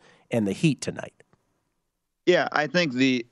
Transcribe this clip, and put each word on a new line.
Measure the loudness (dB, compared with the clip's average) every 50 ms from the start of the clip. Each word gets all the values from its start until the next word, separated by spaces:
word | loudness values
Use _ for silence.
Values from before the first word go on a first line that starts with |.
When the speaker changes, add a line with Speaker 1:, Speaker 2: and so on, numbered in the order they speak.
| _ _ _ _ _ -4
Speaker 1:
and | -2 -2 0 -2
the | -2
Heat | 0 0 0 0 0
tonight. | -6 -10 -10 -10 -12 -16 _ _ -20 _ _ _ _ _ _ _ _ _ _ _ _ _ _ _ _ _ _ _ 0
Speaker 2:
Yeah, | 2 2 2 2 0 0
I | -2 -2
think | 0 0 0 0 0 0
the, | 2 2 2 2 0 -4 _